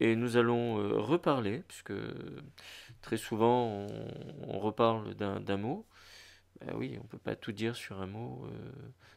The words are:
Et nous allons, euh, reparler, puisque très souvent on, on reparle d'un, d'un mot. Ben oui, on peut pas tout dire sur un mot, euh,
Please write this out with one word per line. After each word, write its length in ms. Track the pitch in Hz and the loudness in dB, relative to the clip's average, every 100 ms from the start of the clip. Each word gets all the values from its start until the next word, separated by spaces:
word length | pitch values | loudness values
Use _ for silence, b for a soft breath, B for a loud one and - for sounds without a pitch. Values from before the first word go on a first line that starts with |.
Et 140 | 113 | 4
nous 220 | 113 120 120 | 4 4 6
allons, 420 | 117 120 120 107 | 6 6 2 2
euh, 200 | 101 107 | 2 2
reparler, 640 | 107 170 170 135 101 131 - | 4 2 4 2 2 -2 -6
puisque 280 | - - 101 110 - 85 - - - B B B - | -14 -8 -6 -6 -8 -10 -12 -16 -18 B B B -18
très 160 | - 110 | -4 -4
souvent 720 | - 107 117 123 117 101 101 | -2 4 6 6 4 -2 -6
on, 180 | 110 110 - - - | -6 -8 -10 -12 -10
on 160 | - 98 | -6 -2
reparle 540 | 104 104 113 113 104 | 0 4 4 4 -2
d'un, 260 | 101 101 101 | -4 -4 -2
d'un 160 | 101 98 | -2 -2
mot. 300 | 110 196 - B B B B B _ - | -2 -4 -8 B B B B B _ -14
Ben 140 | - 113 | -8 -6
oui, 220 | 127 120 | -6 -8
on 40 | 117 | -12
peut 120 | - | -10
pas 160 | 113 | -6
tout 180 | 107 - | -6 -6
dire 220 | 101 113 | -4 -4
sur 280 | 120 - 98 | -4 -8 -8
un 40 | 95 | -8
mot, 380 | 104 123 127 | -8 -10 -10
euh, 260 | 113 113 110 - - - B | -12 -12 -12 -14 -18 -20 B